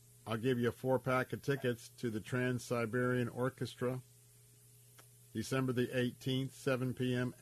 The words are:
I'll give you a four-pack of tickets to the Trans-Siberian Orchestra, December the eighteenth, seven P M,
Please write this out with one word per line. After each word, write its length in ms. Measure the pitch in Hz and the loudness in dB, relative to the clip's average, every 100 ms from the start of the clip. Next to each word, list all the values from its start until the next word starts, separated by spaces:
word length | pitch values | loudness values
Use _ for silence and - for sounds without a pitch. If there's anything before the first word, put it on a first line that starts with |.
| - - - | -20 -16 -6
I'll 120 | 113 | 0
give 220 | 123 120 | 2 4
you 100 | 117 | 2
a 20 | |
four-pack 600 | - 131 131 - 127 123 | 0 2 2 4 0 0
of 80 | 110 | -4
tickets 500 | - 139 123 120 - - | -2 0 0 -2 -6 -6
to 100 | 120 | -4
the 120 | 107 | -4
Trans-Siberian 1040 | - 127 127 123 - 120 117 123 123 123 117 | -2 0 0 -2 -2 -2 0 2 2 2 0
Orchestra, 720 | 120 131 - 120 - 123 127 - - - - - - - - - - - - - | 0 -2 -2 -8 -2 -2 -2 -8 -20 -20 -20 -20 -20 -20 -20 -20 -20 -20 -20 -10
December 400 | 113 110 131 131 | -8 -2 0 2
the 160 | 123 123 | 2 2
eighteenth, 600 | 127 123 - 135 131 131 - | 2 0 -2 -2 -2 -2 -4
seven 380 | 139 127 127 | -2 0 0
P 200 | - 127 | -2 0
M, 200 | 123 127 - | 0 -2 -4